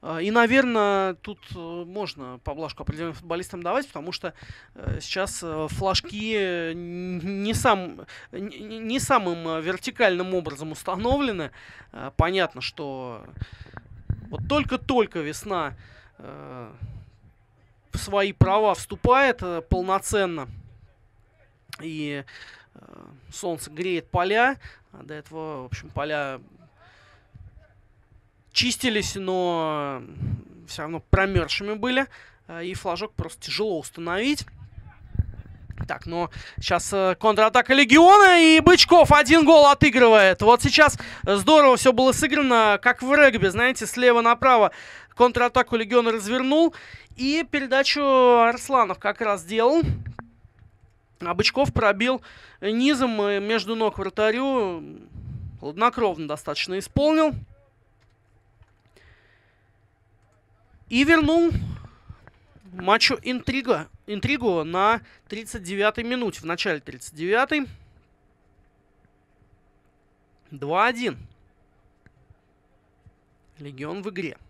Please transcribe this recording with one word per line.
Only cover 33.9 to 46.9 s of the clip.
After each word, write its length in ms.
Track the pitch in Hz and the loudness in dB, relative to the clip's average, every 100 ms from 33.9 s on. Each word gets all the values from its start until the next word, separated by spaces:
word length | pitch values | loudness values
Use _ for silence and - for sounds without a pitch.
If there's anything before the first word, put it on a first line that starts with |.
| - 170 180 247 294 - - - - - - - - - - - - - - - | -12 -8 -4 -4 -4 -8 -20 -20 -20 -20 -20 -16 -6 -6 -6 -18 -20 -20 -14 -10
Так, 180 | 151 - | -10 -8
но 240 | 170 170 - - - | -6 -8 -10 -16 -12
щас, 300 | - 175 - | -2 -2 -2
э, 220 | 196 190 180 | -2 -2 0
контратака 540 | 220 208 220 247 240 | 0 4 4 2 2
Легиона, 640 | 269 269 277 339 403 392 359 | 4 6 10 10 10 10 8
и 200 | 320 320 | 8 8
Бычков 500 | 339 349 - 349 294 | 8 6 8 8 8
один 340 | 302 262 330 294 | 6 6 4 8
гол 220 | 320 285 | 8 8
отыгрывает. 760 | 277 302 240 240 220 196 180 | 6 4 6 6 8 6 4
Вот 220 | 208 240 | 4 4
сейчас 340 | 285 - 294 - - - | 4 6 4 4 -14 -10
здорово 520 | - 202 190 311 277 247 | -2 -2 6 6 8 6
все 160 | 262 | 4
было 200 | 240 262 | 4 2
сыграно, 680 | - 294 302 269 240 214 202 | 2 0 0 2 4 4 2
как 220 | 247 240 | 0 -2
в 100 | 254 | 0
регби, 340 | 285 285 220 190 | 6 6 6 -2
знаете, 380 | 190 240 254 220 | 0 -2 -2 -8
слева 360 | - 247 233 | 0 2 4
направо 500 | 233 240 262 247 196 - - - - - | 2 2 4 4 4 0 -20 -20 -20 2
контратаку 600 | 247 240 240 254 247 233 | 2 2 0 0 0 -2
Легиона 360 | 220 240 233 | 0 0 2
развернул. 640 | 226 202 254 262 294 330 - - | -2 -4 -4 0 2 2 0 -20